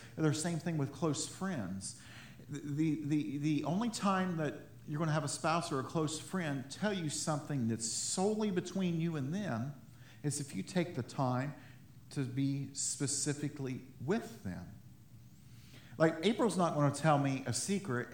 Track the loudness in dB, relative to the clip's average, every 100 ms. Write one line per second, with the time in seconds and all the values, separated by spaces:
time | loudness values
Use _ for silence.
0 | -12 2 4 4 0 0 0 0 0 0
1 | 0 0 -4 -4 -4 -2 -4 -6 -8 -12
2 | -16 -16 -16 -16 -8 -6 -2 2 2 2
3 | 2 2 0 0 2 2 2 2 0 2
4 | 2 4 2 0 -2 -2 -12 -14 -6 0
5 | 2 2 0 0 2 2 2 -2 0 2
6 | 2 0 -4 -2 0 -2 -4 -2 0 0
7 | -2 -2 0 0 0 0 2 2 -2 -2
8 | -2 2 4 4 2 2 0 2 2 4
9 | 2 0 0 0 0 0 -2 -6 -16 -20
10 | -20 -4 -2 -2 -4 -6 -2 0 0 -2
11 | -4 0 2 2 -2 -6 -16 -18 -18 -20
12 | -8 -4 -2 0 0 0 -4 -4 -4 -2
13 | -2 0 0 0 -2 -4 -4 -4 -8 -8
14 | 0 0 -2 -8 -6 -6 -10 -14 -18 -20
15 | -20 -20 -20 -20 -20 -20 -18 -18 -14 4
16 | 4 6 2 4 2 4 4 6 4 6
17 | 6 6 6 2 0 -2 0 0 0 -2
18 | 0